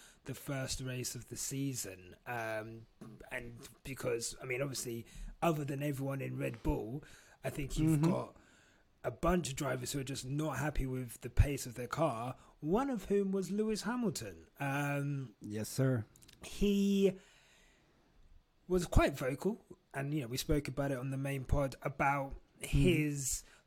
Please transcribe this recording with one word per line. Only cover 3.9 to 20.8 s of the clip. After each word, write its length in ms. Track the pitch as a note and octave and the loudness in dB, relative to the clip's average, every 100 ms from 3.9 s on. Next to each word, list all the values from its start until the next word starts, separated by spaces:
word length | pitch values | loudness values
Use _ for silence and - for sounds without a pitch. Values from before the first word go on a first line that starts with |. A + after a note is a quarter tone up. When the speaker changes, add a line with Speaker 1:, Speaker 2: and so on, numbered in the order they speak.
| B2+ B2+ A#2 - - | -6 -2 -2 -4 -8
Speaker 1:
I 60 | C3 | -6
mean, 160 | B2 | -4
obviously, 420 | C#3+ B2 B2 A#2 - - - - | -2 -4 -6 -8 -8 -12 -12 -2
other 220 | E3+ D3+ | 0 0
than 180 | C#3 C#3 | -2 -2
everyone 380 | D3 C3+ C3+ C3+ | -2 -2 -4 -4
in 180 | B2+ B2+ | -4 -4
Red 240 | C#3 - | -4 -2
Bull, 400 | D#3 C#3 G#2+ D3 - - - - | -2 0 -2 -8 -10 -20 -20 -8
I 60 | C3+ | -6
think 260 | D3+ C#3 D3+ | -4 -2 2
you've 220 | D#3 D3+ | 4 6
Speaker 2:
Mm-hmm. 120 | E3 | 4
Speaker 1:
got 240 | G#3 - - - - - _ _ _ | 2 -2 -12 -20 -20 -20 _ _ _
a 80 | - | -6
bunch 380 | A2+ E3 F3+ C3 | 0 2 2 0
of 80 | C3+ | -2
drivers 340 | C3+ B2+ B2 | -2 -2 -4
who 80 | C#3+ | -4
are 60 | |
just 200 | C3 C3+ | -4 -6
not 340 | C3 D3 D#3 B2 | -4 -2 -2 -2
happy 280 | D3+ - C3 | -2 0 0
with 340 | B2+ A#2+ - | -2 -6 -10
the 80 | A#2+ | -2
pace 360 | - C#3+ C#3 B2+ | 6 6 4 -6
of 80 | |
their 120 | A#2 A#2+ | -8 -4
car, 480 | - D#3+ A2+ B2+ - - - | 0 0 0 -6 -8 -14 -6
one 280 | D3+ G#3+ C#4 | 2 2 2
of 180 | A3+ - | -2 2
whom 260 | G3+ G3 | 2 2
was 180 | G3 F3+ | 0 0
Lewis 320 | G#3 A3 G#3+ | 0 0 0
Hamilton. 520 | F#3+ B3 G#3+ - G#2 E2 - - | -2 0 0 0 -6 -12 -16 -6
Um, 720 | C#3 C#3+ C#3+ C#3+ C#3+ C#3 B2 - | -2 0 0 0 0 -2 -6 -10
Speaker 2:
Yes, 280 | G#2 G#2+ B2+ | -6 -4 -2
sir. 360 | - C3 B2 - - - - | 2 4 4 -2 -12 -20 -18
Speaker 1:
he 720 | - - G3+ G3+ G3+ G3 F#3+ F#3+ - - _ - _ _ _ _ _ _ - - _ _ - | -8 2 4 6 6 6 6 4 -12 -20 _ -20 _ _ _ _ _ _ -20 -20 _ _ 0
was 180 | F3+ D#3 | 0 6
quite 300 | G#3+ E4+ C3+ | 6 6 2
vocal, 440 | C3 C#3+ F#3+ A3+ - - _ | -2 0 -2 -2 -10 -20 _
and, 180 | C#3 C#3 | -6 -2
you 100 | D3+ | -2
know, 40 | A#2 | -2
we 80 | C3 | -2
spoke 320 | - D3+ C#3+ | 2 2 2
about 220 | C3 | -2